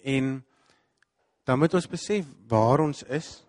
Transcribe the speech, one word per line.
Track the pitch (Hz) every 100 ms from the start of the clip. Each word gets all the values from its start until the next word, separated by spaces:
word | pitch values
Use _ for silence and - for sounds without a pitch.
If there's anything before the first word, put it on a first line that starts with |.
en | 135 135 135 131 127 _ _ _ _ _ _ _ _ _ -
dan | 127
moet | 160
ons | 180 170
besef | 170 - 208 151 - -
waar | 113 113 139
ons | 156 139
is, | 123 143 - -